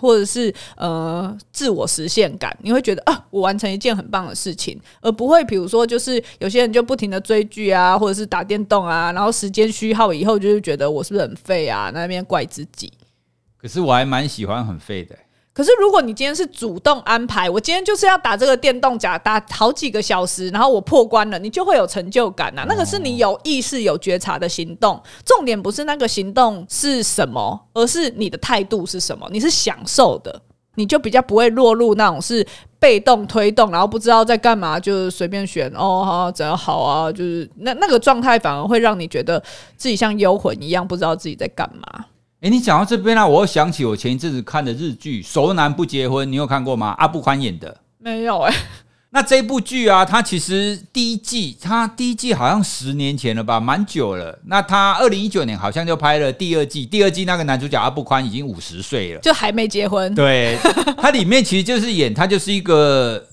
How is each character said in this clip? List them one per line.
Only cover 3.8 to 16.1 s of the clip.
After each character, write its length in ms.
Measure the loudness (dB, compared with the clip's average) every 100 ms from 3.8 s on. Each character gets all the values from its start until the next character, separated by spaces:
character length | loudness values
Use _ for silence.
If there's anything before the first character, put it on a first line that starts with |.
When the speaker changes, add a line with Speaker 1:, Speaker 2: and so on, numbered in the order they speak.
| -2 -2
Speaker 1:
很 120 | -4
棒 160 | -6 -6
的 40 |
事 220 | -8 -8
情， 260 | -8 -10 -12 -16 _
而 100 | -4
不 160 | -2 4
会 160 | 4 4
比 100 | -2
如 100 | 0
说 180 | 0
就 140 | 0 -2
是 240 | -2 -4 -6 -8
有 100 | -2
些 120 | 0
人 120 | 2
就 80 | 2
不 140 | 0
停 160 | -2 -4
的 100 | -4
追 220 | -2 0 -2
剧 220 | -4 0
啊， 300 | 2 4 2
或 80 | 2
者 80 |
是 100 | -2
打 200 | -4 -6
电 200 | -4 -4 0
动 200 | 0 0
啊， 240 | -2 -2
然 100 | -2
后 120 | -2
时 180 | -2 -4
间 180 | 0 0
虚 200 | 0 -2
耗 220 | 2 2
以 100 | 2
后 140 | 0 0
就 100 | 2
是 120 | 0
觉 160 | 0 -2
得 120 | -2
我 140 | -2
是 100 | -4
不 60 | -4
是 80 | -4
很 80 |
废 320 | -6 -4 -4 -2
啊， 240 | -4 -6
那 140 | -6 -6
边 180 | -8 -4
怪 180 | -4
自 200 | -4 -10 -16
己。 260 | -16 -18 _ _ _ _ _ _ _
Speaker 2:
可 60 | -10
是 140 | -2
我 120 | 2
还 120 | 2
蛮 240 | 2 -2 -4
喜 180 | -6 -6
欢 180 | -4
很 140 | -6 -8
废 260 | -10 -10
的。 120 | -10 -16 _ _ _
Speaker 1:
可 120 | -2
是 80 | 4 4
如 100 | 6
果 100 | 4
你 140 | 2